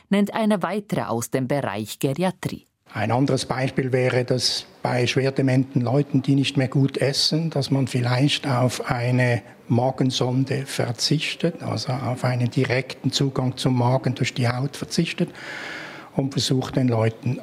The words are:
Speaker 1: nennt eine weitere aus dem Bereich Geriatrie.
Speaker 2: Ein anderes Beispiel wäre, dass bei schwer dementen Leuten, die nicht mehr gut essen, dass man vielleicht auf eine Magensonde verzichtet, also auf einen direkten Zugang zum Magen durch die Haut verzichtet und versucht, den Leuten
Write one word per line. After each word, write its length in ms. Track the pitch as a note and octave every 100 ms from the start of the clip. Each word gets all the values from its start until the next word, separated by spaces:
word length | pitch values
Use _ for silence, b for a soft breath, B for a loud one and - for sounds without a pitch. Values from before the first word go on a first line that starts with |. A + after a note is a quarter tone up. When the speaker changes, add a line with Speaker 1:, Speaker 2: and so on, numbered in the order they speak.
| -
Speaker 1:
nennt 260 | G3+ G3+
eine 300 | - G#3+ G#3
weitere 380 | E3+ G#3 G#3 D3
aus 280 | A2 A#2 A#2
dem 160 | C3+ B2+
Bereich 540 | C#3+ A#2+ G2+ G#2+ -
Geriatrie. 640 | C#3 C3+ F#3 - - - - _ _
Speaker 2:
Ein 200 | A2 G#2+
anderes 340 | A#2+ C#3 C3 -
Beispiel 460 | B2+ C3 - C3
wäre, 320 | B2+ B2+ B2
dass 420 | B2 B2+ - - - -
bei 240 | B2+ B2 A#2+
schwer 240 | C3+ C3+
dementen 500 | C3+ C3+ C3 C3 -
Leuten, 420 | A#2 C#3 C#3+ C#3
die 120 | C3+
nicht 220 | C#3 B2+ C#3+
mehr 100 | C3
gut 300 | C#3+ C3+ -
essen, 540 | B2+ C#3+ - D#3 E3
dass 200 | D3 C3
man 160 | C3+ C3
vielleicht 600 | B2+ A#2+ B2 C#3+ - C#3+
auf 420 | B2 B2+ - -
eine 540 | B2+ A#2+ B2+ B2 A#2 B - -
Magensonde 960 | A#2+ C3 - C3 - B2+ B2+ C3 C3 C3+
verzichtet, 960 | - - A#2 - D3+ - - E3+ E3+
also 300 | A#2+ A2 -
auf 320 | B2+ A#2 B2+
einen 260 | B2 B2 A#2+
direkten 600 | - A#2 B2 - - C3+
Zugang 440 | - C#3 C3 B2+ -
zum 220 | C#3 B2+
Magen 380 | A#2+ C3 - B2
durch 180 | B2+
die 140 | - A#2+
Haut 280 | B2 C#3+ -
verzichtet 520 | - - E3+ - F3 B B B B B B B B -
und 160 | C#3
versucht, 420 | C#3 - C3 -
den 140 | C#3 B2+
Leuten 500 | A2+ A2+ - B2 C3